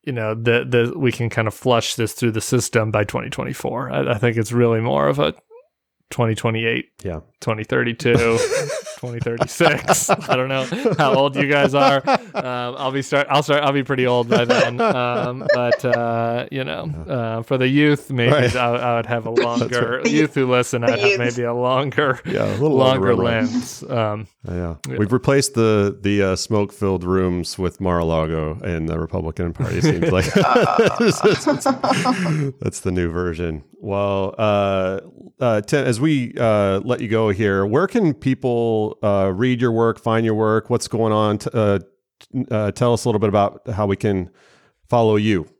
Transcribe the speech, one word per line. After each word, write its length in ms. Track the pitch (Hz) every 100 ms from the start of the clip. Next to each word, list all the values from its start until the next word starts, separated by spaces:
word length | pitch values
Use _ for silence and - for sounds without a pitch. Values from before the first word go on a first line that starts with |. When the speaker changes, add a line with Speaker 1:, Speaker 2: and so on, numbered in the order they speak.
Speaker 1:
you 100 | -
know, 220 | 123 110
the, 320 | 113 117 117 123
the, 300 | 123 120 165
we 140 | 127
can 180 | - 117
kind 180 | 117 110
of 60 |
flush 400 | - 127 117 -
this 200 | - 110
through 180 | - 120
the 100 | 107
system 480 | - 123 - 117 110
by 140 | 107
twenty 260 | 104 127 123
twenty-four. 640 | - - 127 - 120 131
I, 220 | 143 135
I 40 | 113
think 180 | 120 113
it's 160 | 110
really 300 | 120 117 113
more 260 | 117 139 -
of 120 | 143
a 160 | 147 - _ 466 _ _ _ _ _
twenty 240 | - 117
twenty-eight, 520 | 107 117 113 113 123 - -
Speaker 2:
Yeah. 160 | 98 80 - _
Speaker 1:
twenty 220 | - 110
thirty-two, 760 | 110 127 120 117 120 117 117 113 427 508 453
Speaker 2:
<laughs> 300 | 587 - -
Speaker 1:
twenty 220 | 123 117
thirty-six. 880 | 117 117 - - 165 147 - 180 -
I 260 | 208 - 127
don't 140 | 131
know 160 | 135 131 196 277 165
how 160 | 143
old 220 | 131 139 135
you 120 | 139
guys 280 | 143 139 139
are. 260 | 135 139 277
Um, 680 | 262 220 - 127 123 123 135
I'll 140 | 135
be 120 | 135
start, 240 | 135 143 143
I'll 140 | 143
start, 200 | 147 147
I'll 80 | 147
be 120 | 143
pretty 240 | 131 131 127
old 220 | 123 117
by 160 | 214 123
then. 360 | 247 - 120
Um, 640 | 226 135 123 120 123 131 -
but, 320 | 123 120 113 127
uh, 600 | 120 117 117 117 120 -
you 120 | 135
know, 260 | 135 - 160 151 -
Speaker 2:
Yeah. 60 |
Speaker 1:
uh, 280 | 135 113 113
for 140 | 113 131
the 80 | 127
youth, 420 | 143 151 143 -
maybe 200 | 131 120
Speaker 2:
Right. 240 | 147 123 127
Speaker 1:
I, 200 | 120 120
I 200 | 123 117
would 100 | 117
have 220 | 117 113
a 40 |
Speaker 2:
<laughs> 40 | 117
That's 60 | 120
Speaker 1:
longer, 520 | 120 117 120 117 127
Speaker 2:
right. 80 | -
Speaker 1:
youth 220 | 151 151
who 140 | 143 127
listen, 320 | 123 123 123
Speaker 3:
The 60 | 117
Speaker 1:
I'd 60 | 117
have 80 | 104
Speaker 3:
youth. 100 | 120
Speaker 1:
maybe 240 | 120 120
a 100 | 120
longer, 680 | 120 123 131 143 135 143 127 -
Speaker 2:
Yeah, 200 | 104 104
a 120 | 101
little 200 | 147 135
Speaker 1:
longer 360 | 131 131 - 117
Speaker 2:
longer 80 |
runway. 180 | 117 113
Speaker 1:
lens. 420 | 123 120 120 -
Um, 440 | - 127 110 104 101 _ -
Speaker 2:
Uh, 60 |
yeah. 220 | 90 87 82 -
Speaker 1:
yeah. 80 | 127
Speaker 2:
We've 140 | 104
replaced 400 | 123 - 139 135
the, 440 | 117 113 107 101 98
the, 220 | 101 101
uh, 120 | 95 92
smoke-filled 680 | - 107 101 - 101 92
rooms 540 | 90 92 92 90 82 -
with 200 | 90 -
Mar-a-Lago 800 | 95 87 82 82 80 80 78 82
and 240 | 92 85 80
the 80 | 80
Republican 540 | 82 90 80 80 87
Party, 240 | 80 117 117
it 60 |
seems 280 | 151 85 165
like. 140 | 92 143
<laughs> 80 |
That's, 880 | 208 190 240 202 - 220 - 233 - 214 185 -
that's, 200 | 285 269 269 262 - 254 196 175 156 139 131
that's 200 | 101 -
the 100 | 98
new 180 | 90 87
version. 540 | 82 90 82 87 78 - -
Well, 540 | 165 98 101 98 98 -
uh, 640 | 107 101 98 98 92 95 - - - _
uh, 220 | 123 107
Tim, 240 | - 147 135
as 140 | 110
we, 320 | 156 143 120 -
uh, 440 | 117 104 101 98
let 160 | 110 123
you 60 | 117
go 220 | 110 110
here, 360 | 95 104 98 98
where 220 | 127 190
can 260 | 240 180
people, 840 | 135 135 131 127 120 117 110 107 -
uh, 280 | 107 101 95
read 280 | 92 127 123
your 100 | 123
work, 280 | 113 117 110
find 260 | 117 113 113
your 100 | 107
work? 340 | 110 110 -
What's 180 | 120 -
going 260 | 110 110
on? 240 | 107 107 104
T-, 100 | -
uh, 260 | 123 104 98
t-, 680 | - _ _ _ - 131 -
uh, 200 | 107 104
tell 220 | - 123
us 120 | 117 120
a 40 |
little 100 | 107
bit 100 | 104
about 380 | 101 101 - -
how 160 | 101 104
we 100 | 98
can 340 | 110 95 92 _ _ _ _ _ _
follow 260 | 120 110 107
you. 320 | 107 95 76